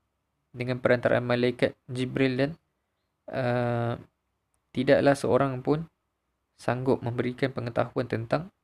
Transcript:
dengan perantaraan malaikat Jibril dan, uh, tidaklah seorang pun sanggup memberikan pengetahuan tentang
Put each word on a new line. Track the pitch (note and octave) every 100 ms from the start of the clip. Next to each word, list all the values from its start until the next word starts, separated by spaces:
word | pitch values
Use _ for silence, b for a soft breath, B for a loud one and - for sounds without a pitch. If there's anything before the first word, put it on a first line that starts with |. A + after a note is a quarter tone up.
| _ _ _ _ _
dengan | B2 B2 B2+
perantaraan | - B2 B2 A#2+
malaikat | B2 B2 B2 B2 C#3 - -
Jibril | B2 B2+ C3 C3+ B2+
dan, | C#3 E3 _ _ _ _ _ _ -
uh, | - B2 B2 A#2+ A#2+ A#2 A#2+ - _ _ _ _ _ _
tidaklah | - C#3 C#3 C#3
seorang | C#3 A#2+ B2 C#3 B2+
pun | C3 D3+ E3 _ _ _ _ _ _ _
sanggup | - B2 C3 B2
memberikan | A#2+ B2 B2 B2 C3+
pengetahuan | B2+ A#2 A#2 A#2+ - B2
tentang | A2+ A#2 D3 F#3 _